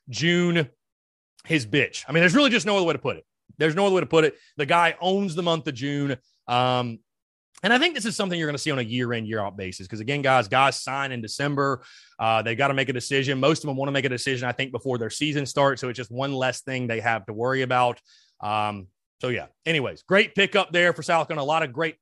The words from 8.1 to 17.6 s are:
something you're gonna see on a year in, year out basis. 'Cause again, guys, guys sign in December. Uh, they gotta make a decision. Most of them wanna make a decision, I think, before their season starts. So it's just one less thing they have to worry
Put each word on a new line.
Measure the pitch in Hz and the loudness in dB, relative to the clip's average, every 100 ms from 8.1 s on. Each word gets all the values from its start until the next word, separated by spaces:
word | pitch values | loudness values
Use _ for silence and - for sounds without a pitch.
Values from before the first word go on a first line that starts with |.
| 175 | -2
something | 196 175 | -2 -2
you're | 156 | -2
gonna | 143 | -2
see | 156 | -2
on | 135 | -2
a | |
year | 113 123 120 | -2 -2 -2
in, | 120 107 | -4 -4
year | 110 | -4
out | 101 98 | -4 -6
basis. | 95 92 95 | -10 -10 -12
'Cause | 107 | -10
again, | 110 143 | -4 -2
guys, | 135 131 101 | 4 4 4
guys | 127 139 - | 4 4 2
sign | - 135 139 | -6 -6 -6
in | 123 | -6
December. | 110 - 143 143 139 131 - - - _ | -10 -6 -4 -2 -2 -4 -8 -20 -20 _
Uh, | 113 113 | 0 0
they | 110 | 0
gotta | 117 139 135 | 0 0 0
make | 135 | -2
a | |
decision. | 123 - 139 135 135 | -4 -2 -2 0 2
Most | 139 156 | 2 2
of | 151 | -2
them | 131 | -4
wanna | 139 | -2
make | 139 131 | -2 -2
a | |
decision, | 123 - 127 123 | -2 -2 -2 -4
I | |
think, | 123 139 | -4 -4
before | 127 135 123 | -4 -4 -4
their | 113 | -4
season | - 151 147 135 | -4 -2 -2 -2
starts. | - 139 127 | 2 2 2
So | 127 | -6
it's | 120 | -8
just | 123 | -10
one | 120 139 | -6 -4
less | 135 131 123 | -2 -2 -4
thing | - 131 123 | -6 -6 -4
they | 113 | -2
have | 113 113 98 | -2 -2 -6
to | |
worry | 107 120 131 | -4 -2 -2